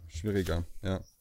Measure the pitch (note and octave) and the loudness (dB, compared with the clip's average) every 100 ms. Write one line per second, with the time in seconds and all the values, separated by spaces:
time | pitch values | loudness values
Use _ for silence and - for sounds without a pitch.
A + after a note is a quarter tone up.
0 | - - G#2+ G2 F2 E2+ E2 - F#2 F#2+ | -4 -4 2 2 4 2 0 -4 -2 -2
1 | - - | -4 -16